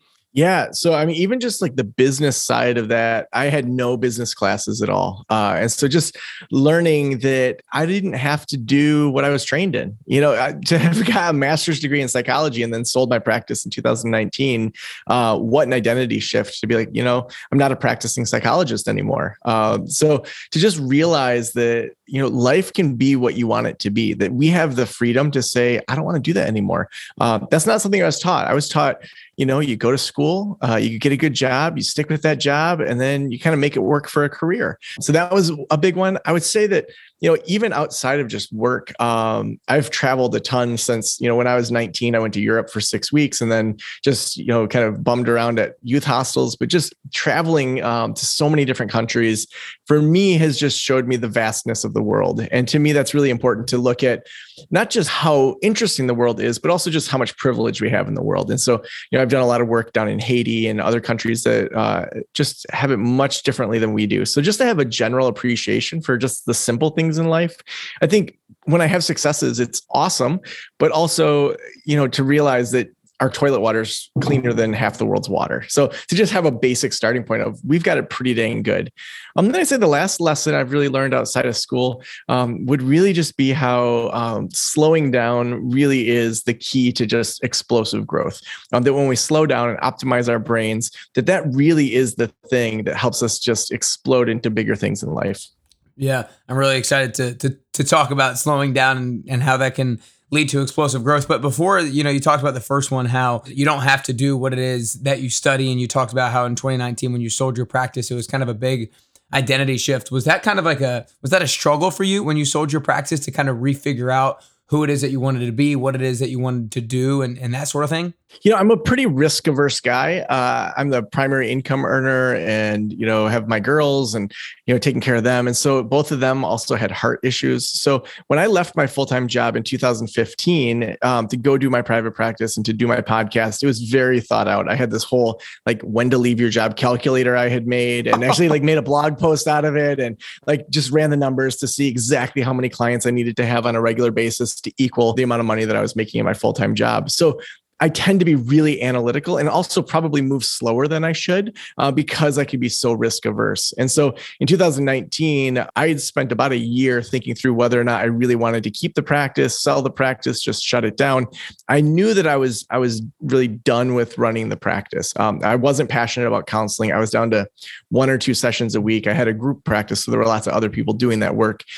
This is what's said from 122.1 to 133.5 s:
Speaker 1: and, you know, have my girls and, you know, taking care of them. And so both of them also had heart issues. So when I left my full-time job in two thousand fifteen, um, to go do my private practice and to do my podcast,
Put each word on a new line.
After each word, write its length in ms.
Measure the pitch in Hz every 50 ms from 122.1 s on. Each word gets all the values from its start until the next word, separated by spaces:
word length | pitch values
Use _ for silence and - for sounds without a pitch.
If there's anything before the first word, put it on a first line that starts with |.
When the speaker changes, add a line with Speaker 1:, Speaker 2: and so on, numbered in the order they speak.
| 131 127 131 127 120
Speaker 1:
and, 560 | - 82 107 107 107 107 107 107 107 107 107 -
you 120 | - 113
know, 220 | 113 110 110 107
have 200 | 107 113 117 107
my 120 | 110 117 107
girls 560 | 98 127 143 156 151 143 139 139 135 110 110
and, 180 | 113 101 104 - - - - - _ -
you 80 | - 123
know, 60 | 120
taking 220 | - 143 123 117
care 140 | - 131 123
of 80 | 117 110
them. 240 | 123 127 123 123
And 80 | 123 120
so 280 | - - 147 139 131 117
both 280 | 113 143 147 143 -
of 80 | 151 131
them 240 | 131 131 131 135 127
also 320 | 85 107 113 - - 131
had 160 | 107 117 98
heart 280 | 98 - - 120 - - -
issues. 440 | 127 123 - - 131 127 123 131 -
So 340 | - - - 143 139 123 - - - - -
when 120 | - 143 151
I 80 | 185
left 280 | 226 208 175 175 - -
my 120 | 160 143
full-time 400 | 127 - 139 135 131 131 127 123
job 280 | 117 104 123 117 117 110
in 80 | 117 110
two 140 | - 135
thousand 300 | 123 - 123 120 113 117
fifteen, 880 | 107 - - 110 - - - - 175 175 160 127 117 117 117 117 107 - -
um, 260 | - 127 127 120 113
to 100 | 104 131
go 200 | 123 113 139 139
do 120 | 131 135 135
my 120 | 127 120
private 300 | 120 - 117 117 110 113
practice 460 | - - 113 113 110 - 113 110 -
and 80 | 113 107
to 80 | 113 113
do 140 | 107 120
my 140 | 117 117 120
podcast, 640 | 107 - 110 113 113 104 - 117 113 110